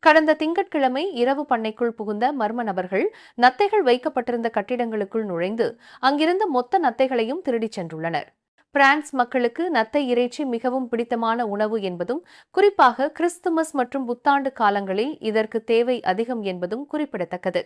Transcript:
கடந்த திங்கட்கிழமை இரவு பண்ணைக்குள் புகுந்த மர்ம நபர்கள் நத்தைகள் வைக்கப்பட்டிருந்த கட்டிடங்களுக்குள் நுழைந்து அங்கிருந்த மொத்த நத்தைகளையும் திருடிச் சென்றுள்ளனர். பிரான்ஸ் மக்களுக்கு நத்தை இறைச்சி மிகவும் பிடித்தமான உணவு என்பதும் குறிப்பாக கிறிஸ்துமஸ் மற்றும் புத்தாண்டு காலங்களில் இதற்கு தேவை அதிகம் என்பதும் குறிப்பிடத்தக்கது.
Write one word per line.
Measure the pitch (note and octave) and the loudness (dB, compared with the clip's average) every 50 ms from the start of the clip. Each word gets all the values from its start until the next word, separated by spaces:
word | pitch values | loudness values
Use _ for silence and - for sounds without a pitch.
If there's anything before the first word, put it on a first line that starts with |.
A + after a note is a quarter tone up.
| - | 8
கடந்த | E4 D4+ D#4+ D#4 D4+ D#4 D#4 | 8 6 6 6 4 2 2
திங்கட்கிழமை | D#4 D#4 E4+ F#4+ F#4+ G4 - D#4 C4+ C4 B3 C4 E4 G4+ F4 A#3 A#3+ | 0 -2 0 -2 -2 -2 0 0 0 2 0 0 -4 -4 -2 0 0
இரவு | B3+ C#4 C#4 D4 D4 | 0 2 -2 0 -2
பண்ணைக்குள் | C4 A3+ A3 A3 G#3+ - A#3+ A#3 A3+ - | -2 -2 -2 -4 -4 -2 -4 -4 -4 -4
புகுந்த | G#3+ G3+ G#3+ G#3 A#3 C4 D4 C4+ | -8 -6 -4 0 0 -2 0 0
மர்ம | A3+ - A3+ A#3+ A#3 G#3+ | -2 -2 -2 -4 -4 -4
நபர்கள் | F#3 F#3 F3+ F3+ G3 F#3+ C#4 G#4+ - - - - _ - A#3+ | -4 -4 -4 -2 -2 -2 -2 -2 -4 -8 -20 -20 _ 4 4
நத்தைகள் | B3+ B3 - G#4 G4+ G#4+ G#4+ F4+ B3 | 4 4 4 0 2 2 2 4 4
வைக்கப்பட்டிருந்த | A#3+ B3+ B3 D#4+ - C4 A#3 - A#3+ A#3 A3+ A3+ A3+ A3 | 2 2 0 -4 -4 -4 -4 -4 -4 -4 -4 -2 -2 -4
கட்டிடங்களுக்குள் | G3 - B3 A#3+ A#3+ A#3 A3 G#3+ G3+ G3 - A3+ A3 G3+ | -4 -4 -4 -4 -4 -4 -2 -4 -4 -4 -4 -4 -4 -2
நுழைந்து | F3+ E3 F3 F#3 G#3+ A3+ A3 D#3+ - _ _ - - - - C4 | -2 -2 -2 -2 -2 -2 -2 -2 -2 _ _ -20 -14 -2 0 0
அங்கிருந்த | C#4+ D4 D#4+ D#4+ F4+ F#4+ G#4+ G4 C#4+ | 2 2 2 0 2 0 0 0 0
மொத்த | B3 B3 B3 - G4 E4+ | -2 -2 0 0 2 2
நத்தைகளையும் | C4 A#3 - C4 C4 C4 A#3+ A3+ A3+ C4+ F4+ F#4 | 2 2 2 0 0 0 -2 -2 -2 -4 -6 -4
திருடிச் | - A#3+ A3+ A3 A3 - - | -2 -2 -2 -2 -4 -6 -8
சென்றுள்ளனர். | F3+ E3 D#3+ D#3+ D#3+ E3 E3 D3 - - _ _ _ _ _ _ _ _ _ | -8 -8 -8 -6 -6 -4 -4 -4 -6 -8 _ _ _ _ _ _ _ _ _
பிரான்ஸ் | C#4+ C#4 C4+ C#4 D#4 D4 - - C4 | 4 6 6 4 4 0 -6 -2 -2
மக்களுக்கு | A#3+ A#3+ - C4 A#3+ A#3 A#3+ - E4 F#4 D#4+ B3 | -2 0 0 0 0 0 -2 -2 -4 0 2 0
நத்தை | A3 A3 - D4 C#4+ B3+ | 0 2 0 -2 0 2
இறைச்சி | A#3+ A#3+ B3 A#3+ B3 - D4+ C4 A#3+ | 2 0 0 -2 -2 -6 -4 -4 -4
மிகவும் | A3+ A#3 B3+ B3 C4 C4 A#3 | -2 -2 -2 -2 -2 -4 -4
பிடித்தமான | - A3+ A#3 A#3 B3 A#3 A3+ A3+ A3+ A#3+ A#3+ G#3+ G3+ | -4 -4 -2 -2 -2 -2 0 0 0 0 -2 -4 -2
உணவு | G3+ G#3+ G#3+ A3 A3+ G3 F#3+ | -2 -2 -2 -2 -2 -4 -4
என்பதும் | F3+ F3 F3 F#3 B3 D#4+ - _ - - _ _ _ | -4 -4 -4 -4 -4 -6 -6 _ -20 -20 _ _ _
குறிப்பாக | F#4 G4 G#4 G4+ - D4+ B3+ A#3 - C4 D4+ D4+ - | 4 4 4 6 6 6 6 6 4 -2 -4 -2 -2
கிறிஸ்துமஸ் | D#4+ F4 E4+ - _ F#4 E4 D#4+ D#4+ D#4+ - C#4+ | -2 -2 -2 -2 _ -2 0 0 -2 -2 -2 -4
மற்றும் | B3 A#3+ - C#4 C4 A#3 | -4 -2 -2 -6 -4 -4
புத்தாண்டு | A#3+ A#3+ _ C#4+ C#4 C#4 C4+ C4+ C4 - | -6 -2 _ 2 2 2 0 -2 -2 2
காலங்களில் | A#3 G#3 G3+ G3+ G3+ F#3+ F#3+ G3 A3+ C#4+ D#4 - - A3 | 2 2 2 0 -2 -2 -2 -2 -2 -4 -4 -6 -4 0
இதற்கு | G#3 A3 A3 A3 - A3+ A3 - | 0 0 0 0 -4 -6 -2 2
தேவை | A#3 A3+ A#3+ A#3+ B3+ A#3 - - | 2 2 2 2 0 -2 0 -2
அதிகம் | F#3 G3 A#3 A#3 B3+ A#3 G#3 G3 | -2 -2 -2 -4 -4 -6 -4 -6
என்பதும் | F#3 F3+ F3+ F3 G3+ B3 C#4+ C#4 | -6 -4 -6 -6 -6 -8 -8 _
குறிப்பிடத்தக்கது. | - D4+ D4+ C#4+ - G3+ F3 E3 - F3+ - F#3+ F3+ F3+ - | -4 -4 -4 -4 -4 -8 -6 -6 -6 -6 -6 -2 -2 -2 -4